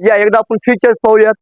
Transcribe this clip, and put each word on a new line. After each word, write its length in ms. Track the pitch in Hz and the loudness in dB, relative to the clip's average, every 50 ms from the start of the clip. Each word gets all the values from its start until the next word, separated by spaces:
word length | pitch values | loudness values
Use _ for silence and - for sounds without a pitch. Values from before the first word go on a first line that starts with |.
| 180 220 | -2 0
या 80 | 214 | 0
एकदा 220 | 202 208 214 208 220 | 0 0 0 0 -2
आपण 180 | 220 - 226 | -2 -4 -6
फीचर्स 400 | 208 - 247 247 190 - 240 220 - - | -4 -2 -2 -2 0 0 -2 -2 0 0
पाहूयात. 320 | 220 220 214 214 220 214 - | 0 2 2 2 0 0 -4